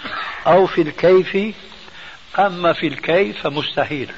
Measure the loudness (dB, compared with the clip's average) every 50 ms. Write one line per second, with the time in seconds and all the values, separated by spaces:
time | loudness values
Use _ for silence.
0 | -14 -12 -10 -10 -10 -10 -10 -2 2 4 4 6 4 4 2 0 -2 -2 -2 2
1 | 4 6 6 6 4 2 -2 -2 -2 -4 -6 -12 -16 -20 -20 -20 -20 -20 -20 -20
2 | -20 -20 -20 -20 -18 -4 0 0 0 0 0 0 0 0 0 0 -2 -4 -4 -4
3 | -2 0 2 2 2 0 -2 -6 -6 -6 -4 -4 -6 -4 -4 -4 -4 -4 -4 -6
4 | -8 -10 -12